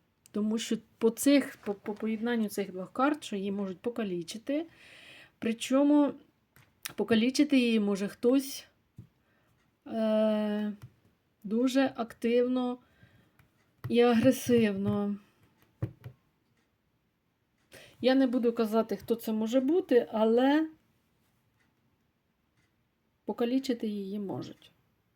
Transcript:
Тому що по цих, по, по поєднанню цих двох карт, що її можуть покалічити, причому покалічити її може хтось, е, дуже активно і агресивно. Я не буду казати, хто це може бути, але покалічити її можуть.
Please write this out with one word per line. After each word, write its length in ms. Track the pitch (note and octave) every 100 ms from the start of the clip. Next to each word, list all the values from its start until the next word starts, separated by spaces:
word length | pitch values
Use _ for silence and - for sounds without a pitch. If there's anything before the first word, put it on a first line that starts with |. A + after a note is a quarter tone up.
| _ _ _
Тому 260 | G#3+ G#3+ A3+
що 200 | - A3 - -
по 120 | A3+
цих, 480 | A#3 C#4 C#4 C4 -
по, 160 | -
по 200 | G3+ -
поєднанню 560 | G#3+ A3 A3 A#3 A#3+ G3+
цих 220 | G#3 F#3+
двох 220 | F3+ F3+
карт, 300 | - C4+ D4+
що 120 | - G3+
її 160 | G3
можуть 280 | G3 G3 F3+
покалічити, 840 | A#3+ A#3 G#3 F3 E3 A3 - D4 E4 _ - - - - - -
причому 720 | A3+ A3+ - C4 C#4+ D4 C#4+ - _ _ _ _ _ _ - -
покалічити 640 | G#3+ A3 A#3+ C4 D4 C4+
її 200 | A#3+ A3+
може 280 | G3+ G3 G3+
хтось, 580 | - A#3+ C4+ C4+ - - _ _ - - _ _ _ _ _ _ _ C#4+
е, 840 | A3+ A3 G#3+ G#3+ G#3+ G#3+ G#3 G#3 G#3 - _ _ _ _ _
дуже 480 | F#3+ A3+ B3+ C4 C4+ -
активно 840 | A3+ - A#3 A#3+ B3 B3+ B3 B3 _ _ - _ _ _ _ _ _ _ -
і 120 | A#3
агресивно. 1160 | A#3+ A3+ C4 B3+ - A#3+ A3 G3 G3+ G3+ G3+ G3+ _ _ _ _ _ - - - - - _ _ _ _ _ _ _ _ _ _ _ _ _ _ _ - - -
Я 140 | A#3+ C4
не 120 | C4
буду 260 | A#3+ A#3
казати, 420 | A#3 G#3+ A3+ A3 G3+
хто 200 | - A#3
це 160 | -
може 280 | G#3+ A3 C4
бути, 480 | C4 F4+ - A#3+ -
але 560 | A3 A3 A#3 C4+ D4 D#4+ - _ _ _ _ _ _ _ _ _ _ _ _ _ _ _ _ _ _ _ _ _ _ _ _ -
покалічити 640 | G#3 A#3 C4 C4 A#3 A3
її 320 | G#3 G3 G#3
можуть. 520 | F#3+ - - - _ _ _ _ _